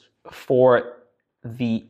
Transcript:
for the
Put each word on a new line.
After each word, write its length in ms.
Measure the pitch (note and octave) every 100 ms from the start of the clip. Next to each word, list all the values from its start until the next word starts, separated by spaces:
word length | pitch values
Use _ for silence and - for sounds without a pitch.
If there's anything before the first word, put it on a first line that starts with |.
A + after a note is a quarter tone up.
| _ _ -
for 680 | - - B2+ B2+ A#2+ - - _ _ _ _
the 420 | A#2 A#2 A#2+ A2+ -